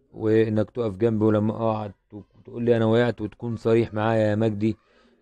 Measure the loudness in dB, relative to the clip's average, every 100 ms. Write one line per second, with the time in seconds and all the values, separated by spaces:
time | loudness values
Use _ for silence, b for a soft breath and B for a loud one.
0 | _ -6 2 2 2 0 -2 -4 -6 -2
1 | 0 2 2 2 0 -2 -4 -4 -8 -14
2 | _ -20 -20 _ -16 -4 0 2 4 2
3 | 2 -2 -8 -8 -10 -4 2 2 2 -2
4 | 0 2 2 2 0 0 -4 -4 b b
5 | b b